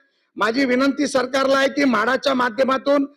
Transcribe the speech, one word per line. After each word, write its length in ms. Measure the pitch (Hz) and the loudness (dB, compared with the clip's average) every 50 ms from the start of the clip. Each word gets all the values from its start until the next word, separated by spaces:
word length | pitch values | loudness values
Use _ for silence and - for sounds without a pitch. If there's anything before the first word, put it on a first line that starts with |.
| _ _ _ _ _ _ - | _ _ _ _ _ _ -6
माझी 300 | - 196 214 226 262 277 | -4 -2 -2 0 0 0
विनंती 420 | 254 247 247 269 285 269 277 294 269 | 0 2 2 2 0 0 0 -2 -2
सरकारला 500 | - 262 247 254 254 269 269 269 269 269 | 0 -2 -2 -2 -2 -2 0 2 2 2
आहे 120 | 269 277 | 0 0
की 140 | 277 285 285 | 0 0 0
म्हाडाच्या 500 | 269 233 208 214 233 262 254 - 277 269 | 2 2 2 0 0 0 0 0 -2 -2
माध्यमातून, 720 | 254 247 247 214 214 269 247 262 269 269 277 285 285 277 277 - | 0 -2 -2 -2 -2 0 0 -2 -2 0 0 2 2 0 -2 -8